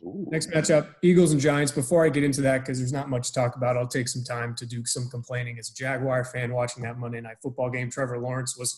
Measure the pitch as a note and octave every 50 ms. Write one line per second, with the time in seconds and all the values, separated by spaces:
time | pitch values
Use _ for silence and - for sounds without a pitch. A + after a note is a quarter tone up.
0 | E3 - - G3+ F3+ - D#3+ D#3+ D#3 - E3 D#3 D3+ - D#3+ D3+ D3 - - _
1 | - F3 F3+ F3+ F3 D3+ D3+ C#3 C3+ D3+ C#3+ C#3+ D3 C#3 - D3+ C3 - F3 E3
2 | D#3+ D#3 C#3 C#3+ C#3+ C#3+ C3 C#3 C#3 C3+ C3 B2+ C3 C#3+ B2+ B2+ B2+ B2+ C#3+ C#3
3 | C#3+ C#3 C3 B2 B2 - - C3 B2 A#2+ - B2+ B2+ B2 B2 A#2+ B2 B2 - C3+
4 | A#2+ - - B2+ A#2+ - A#2+ A#2+ A#2 A#2+ A#2 - B2 A#2 A#2+ A#2+ A#2 - - C3+
5 | B2+ B2 - A#2+ A#2+ - B2+ B2 A#2+ A#2+ A#2 A#2 A2 - - - C3 C3 C3+ B2
6 | C3 C3 B2+ B2+ B2 - - B2+ B2 A#2 B2 B2 B2 A#2 - B2 A#2 A2+ A#2+ B2
7 | A#2+ A#2 A#2 A#2 A#2 A2+ A2+ - - C3+ B2 - B2+ B2 B2+ B2 B2+ A#2+ - C#3
8 | C3+ B2 B2 A#2+ B2 B2+ B2+ C3 B2+ B2 - - B2 - -